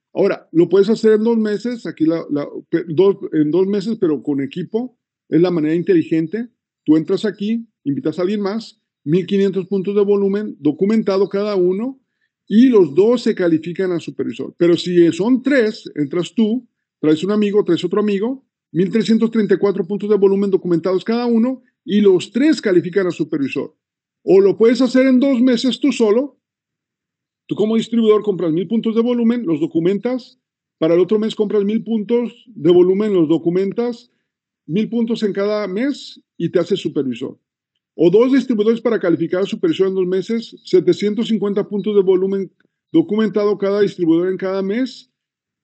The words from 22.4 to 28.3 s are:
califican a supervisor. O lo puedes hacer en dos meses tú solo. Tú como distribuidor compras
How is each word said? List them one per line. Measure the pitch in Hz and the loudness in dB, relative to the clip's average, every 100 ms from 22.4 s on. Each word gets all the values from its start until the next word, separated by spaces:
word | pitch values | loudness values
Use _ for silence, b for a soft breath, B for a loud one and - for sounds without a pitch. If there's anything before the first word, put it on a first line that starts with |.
| 302 262 | 2 2
califican | 220 180 175 196 180 | 2 0 0 -2 -2
a | |
supervisor. | - 160 151 135 139 123 _ _ _ _ _ | -4 -4 -4 -4 -6 -8 _ _ _ _ _
O | - 190 | 2 4
lo | 196 175 | 4 4
puedes | 226 247 | 4 4
hacer | 262 262 262 | 2 4 4
en | 254 | 4
dos | 277 254 | 4 2
meses | 262 240 254 220 | 2 2 0 0
tú | 285 | -2
solo. | - 220 220 285 _ _ _ _ _ _ _ _ _ _ _ - | 2 2 2 -2 _ _ _ _ _ _ _ _ _ _ _ -8
Tú | 143 | -2
como | 214 226 | 0 0
distribuidor | - 226 220 214 | 0 0 2 2
compras | 208 | 2